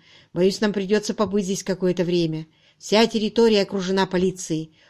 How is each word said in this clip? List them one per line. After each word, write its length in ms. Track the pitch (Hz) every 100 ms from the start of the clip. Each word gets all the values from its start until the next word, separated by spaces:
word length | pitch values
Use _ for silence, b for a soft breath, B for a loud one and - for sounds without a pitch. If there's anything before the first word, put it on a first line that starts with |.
| b b b
«Боюсь, 280 | 165 190 196
нам 120 | 214
придется 400 | 202 190 214 208
побыть 320 | - 202 202 185
здесь 180 | 196
какое-то 400 | - 175 185 180
время. 440 | 175 175 165 156 160 b b b
Вся 280 | - 208 226
территория 540 | 226 208 233 226 208
окружена 440 | 190 196 180 190 185
полицией. 720 | 185 185 185 - 160 156 b